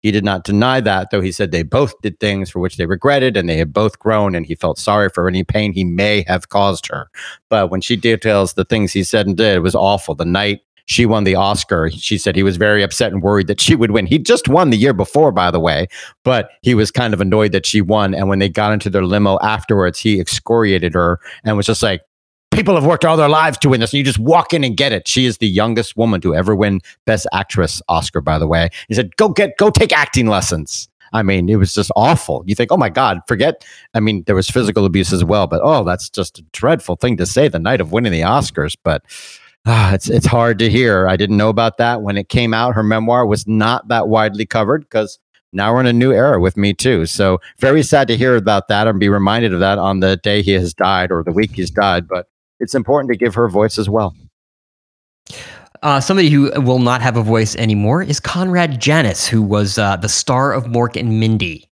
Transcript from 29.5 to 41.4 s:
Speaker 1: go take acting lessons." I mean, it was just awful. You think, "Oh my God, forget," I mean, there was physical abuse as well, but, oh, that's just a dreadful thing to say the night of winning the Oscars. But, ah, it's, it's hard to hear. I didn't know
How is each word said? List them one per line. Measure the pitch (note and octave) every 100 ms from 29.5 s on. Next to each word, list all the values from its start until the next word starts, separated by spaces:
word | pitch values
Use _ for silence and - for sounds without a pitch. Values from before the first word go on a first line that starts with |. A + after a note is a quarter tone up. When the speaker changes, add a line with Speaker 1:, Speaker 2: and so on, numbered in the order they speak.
| -
Speaker 1:
go | G#3
take | - A3
acting | D3+ C#3+ - A2+
lessons." | G2+ - D#2+ D2+ - - _ _
I | A2
mean, | G2 F#2+ F2+
it | G#2+
was | F#2
just | - G2 -
awful. | B2 E3 - C#2 F2+
You | G#2
think, | A#2+
"Oh | F#3+
my | -
God, | D3 B2+ F2+ -
forget," | G#2+ C#3 - - - -
I | A2+
mean, | G#2+ G#2 E2
there | F#2+
was | F#2+
physical | - G#2+ G2+
abuse | G2 F2+ F2+
as | F2+
well, | E2+ G#2 F2
but, | E2
oh, | C#3+ D3+ F2+
that's | F2+ -
just | - F2+ -
a | -
dreadful | - B2 D#3+ - F2
thing | B2 G2+
to | F2+
say | - D3
the | E2+
night | F2 B2+
of | D#2+
winning | G2+ A#2
the | E2
Oscars. | E2 C3 - - D2+ -
But, | F2 D2+ _ - - - - _ A2+
ah, | A2+ G2+
it's, | G2 -
it's | A2+ -
hard | B2 A#2 G#2+
to | A2+
hear. | A2 B2 G2 F#2
I | F#2
didn't | G2+
know | G#2